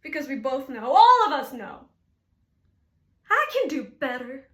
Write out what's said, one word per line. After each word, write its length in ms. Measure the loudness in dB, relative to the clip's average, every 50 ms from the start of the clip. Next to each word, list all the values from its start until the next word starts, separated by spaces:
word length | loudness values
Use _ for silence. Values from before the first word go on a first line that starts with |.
Because 260 | _ -10 -10 -10 -8
we 100 | -8 -8
both 320 | -6 -6 -4 -6 -6 -6 -8
know, 260 | -12 -10 -4 2 6
all 300 | 8 8 8 8 6 4
of 60 | 2
us 200 | 0 -4 -4 -6
know, 280 | -12 -14 -14 -14 -16 -20 -20 _ _ _ _ _ _ _ _ _ _ _ _ _ _ _ _ _ _ _ _ _ _ _ _ _ _ _ _ _
I 160 | 0 0 0 -2
can 160 | -2 -4 -2 -2
do 160 | -4 -8 -8
better. 640 | -10 -10 _ -8 -6 -6 -8 -10 -14 -16 -18 -18 _